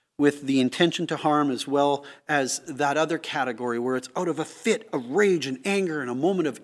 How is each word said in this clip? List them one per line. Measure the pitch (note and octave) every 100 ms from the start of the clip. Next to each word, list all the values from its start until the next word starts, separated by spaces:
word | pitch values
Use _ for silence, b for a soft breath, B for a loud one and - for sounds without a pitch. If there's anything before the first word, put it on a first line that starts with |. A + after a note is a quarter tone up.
| b -
with | C#3+ C#3+
the | C#3 C3+
intention | B2 - F3 D#3+ D#3+
to | D#3
harm, | D#3+ D3 D3
as | A#2+ -
well | C#3+ C#3+ C#3 B B B
as | D3 B2+ - -
that | C3+ D3 C#3+
other | D#3 E3
category | - D3+ B2+ A#2 B2 A#2
where | B2
it's | B2+ B2+ F3
out | F3
of | D3
a |
fit | D#3 - A3+ G3 -
of | D3+ A#2+
rage | D#3 G#3 F3 C3+
and | B2+
anger | G3+ G3 F#3 D3+
and | B2
a |
moment | B2 E3 F#3+ D3+
of | A#2